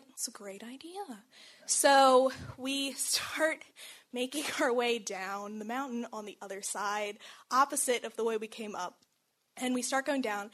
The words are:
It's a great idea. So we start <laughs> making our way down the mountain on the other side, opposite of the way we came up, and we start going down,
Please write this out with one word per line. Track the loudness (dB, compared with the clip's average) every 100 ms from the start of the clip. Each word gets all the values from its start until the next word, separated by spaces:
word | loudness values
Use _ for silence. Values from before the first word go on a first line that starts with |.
| -4
It's | -10 -8
a |
great | -8 -14 -14
idea. | -14 -14 -14 -12 -12 -12 -16 -20 -20 -12 -2
So | 4 8 8 10 8 6 0 -10 -10
we | -6 -4 -4
start | -4 -2 -2 -2 0 0 0 -8 -20 -20
<laughs> | -20 _
making | -6 -4 -4 -4 0
our | 2
way | 2 2 0
down | -4 -8 -6 -6 -8 -8
the | -6
mountain | -6 -4 -6 -6
on | -8 -12
the | -12
other | -12 -10
side, | -8 -4 -2 -2 -4 -6 -16 -20 0
opposite | 4 4 4 0 0
of | -2 -2
the |
way | -2 -2
we | -4
came | -10 -10 -6
up, | -8 -10 _ _ _ _ _ -6
and | 0
we | 0
start | 0 0 0
going | 0
down, | 0 -2 -6